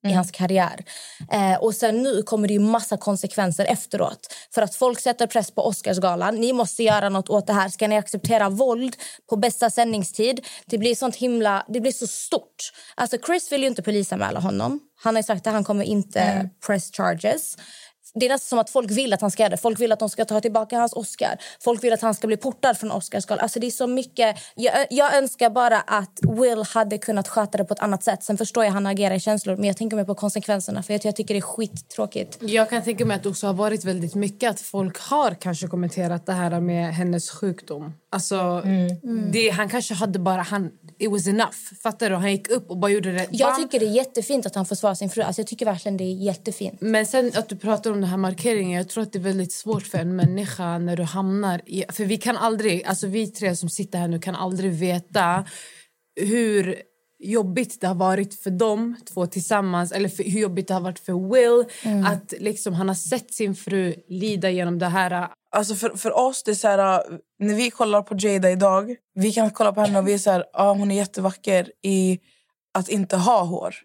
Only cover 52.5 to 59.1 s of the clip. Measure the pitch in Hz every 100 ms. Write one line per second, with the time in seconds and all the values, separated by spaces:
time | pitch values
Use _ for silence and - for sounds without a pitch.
52.5 | 220 214 175 - 190 196 202 214 - 202
53.5 | 175 170 - 190 180 175 170 175 - 185
54.5 | 185 190 165 180 175 175 202 175 180 196
55.5 | - - - - _ _ - 196 233 226
56.5 | 208 180 185 - _ _ _ 190 226 190
57.5 | 185 247 - 180 180 185 196 196 - -
58.5 | 180 220 208 233 240 -